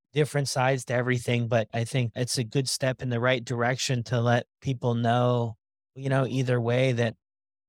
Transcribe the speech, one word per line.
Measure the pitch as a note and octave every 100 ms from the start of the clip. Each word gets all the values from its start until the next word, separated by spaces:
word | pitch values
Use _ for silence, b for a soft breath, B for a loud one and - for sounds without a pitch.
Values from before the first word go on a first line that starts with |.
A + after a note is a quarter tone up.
| _
different | D3 D3 C#3+ C3+
sides | C3+ B2+ C3+ -
to |
everything, | B2 B2 B2 B2 A#2+ A2+
but | A#2 G#2+
I | A#2
think | A#2 C3+ A#2 B2
it's | B2 -
a |
good | A2 C#3 C3
step | - C3 B2+
in | B2+
the | A#2
right | B2+ B2+
direction | A#2+ A#2+ A#2+ C3 - B2
to | A2 B2
let | A#2+ A#2+ - _
people | C3+ B2+ B2
know, | A#2 A#2 A#2+ B2 B2 A#2 A2 _ _ _ C3
you | C3+
know, | C3+ B2
either | B2+ B2+ B2
way | A#2 B2 C3
that, | A#2+ A#2 - _ _ _ _